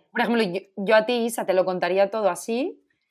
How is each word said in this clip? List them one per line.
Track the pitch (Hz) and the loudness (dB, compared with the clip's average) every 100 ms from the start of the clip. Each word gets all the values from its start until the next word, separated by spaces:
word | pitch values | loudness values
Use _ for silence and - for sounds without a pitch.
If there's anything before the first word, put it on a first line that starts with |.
| _ | _
por | 233 | -4
ejemplo, | 226 233 | 0 0
yo, | 208 180 - - | 0 -4 -8 -6
yo | 196 220 | 2 4
a | 220 | 4
ti, | 247 | 0
Isa, | 226 233 202 | -2 -2 0
te | |
lo | 185 | 0
contaría | 185 185 180 185 196 | 0 0 0 2 0
todo | 220 202 | 0 -2
así, | 175 - 233 330 - _ _ _ | -2 -4 -4 -4 -8 _ _ _